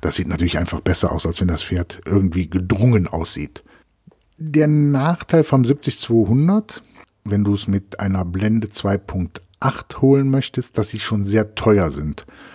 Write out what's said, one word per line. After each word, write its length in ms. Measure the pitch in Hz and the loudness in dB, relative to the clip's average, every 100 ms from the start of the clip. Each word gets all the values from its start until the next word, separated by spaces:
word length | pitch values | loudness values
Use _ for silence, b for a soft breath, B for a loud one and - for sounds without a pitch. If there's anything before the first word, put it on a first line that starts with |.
das 140 | 80 - | -4 -2
sieht 120 | - | -4
natürlich 300 | 80 87 - | -2 -2 -2
einfach 220 | 85 80 | -4 -2
besser 300 | - 87 - | -2 0 0
aus, 140 | - | -2
als 160 | 82 - | -4 -2
wenn 80 | 90 | -2
das 140 | 80 | -2
Pferd 400 | - 90 85 - | -2 -4 -4 -10
irgendwie 460 | - 98 95 87 87 | -2 0 2 0 -2
gedrungen 560 | 92 90 98 123 110 85 | -2 -2 2 4 4 2
aussieht. 580 | 82 82 - 73 - b b b _ _ _ _ - | -4 -6 -8 -10 -14 b b b _ _ _ _ -14
Der 280 | 156 151 151 | -2 2 4
Nachteil 760 | 151 143 139 147 170 - 165 | 4 4 2 0 -2 2 2
vom 220 | 156 135 | 4 4
siebzig 340 | 120 143 - - | 4 0 -4 -6
zweihundert, 840 | - 113 98 127 160 208 - - B B - _ | 0 2 4 2 2 2 -2 -10 B B -20 _
wenn 180 | - 101 | -2 0
du 120 | 101 | 2
es 120 | 101 - | 0 0
mit 320 | 98 - - | -2 -4 -6
einer 260 | 98 95 | -2 -2
Blende 460 | 87 92 107 113 107 | -2 -2 0 0 -2
zwei 260 | - 101 98 | -4 -2 -2
Punkt 460 | - 92 85 - - _ | -4 -6 -6 -10 -20 _
acht 420 | 131 - - - | -4 -4 -10 0
holen 300 | 135 139 135 | 4 4 4
möchtest, 480 | 135 - - - - | 0 -2 -6 -6 -4
dass 120 | 101 | -4
sie 100 | 110 | -6
schon 240 | - 107 | -4 -2
sehr 320 | 98 110 107 - | 0 0 0 -2
teuer 340 | 113 104 82 | 2 2 2
sind 340 | 71 76 - B B B | -4 -8 -8 B B B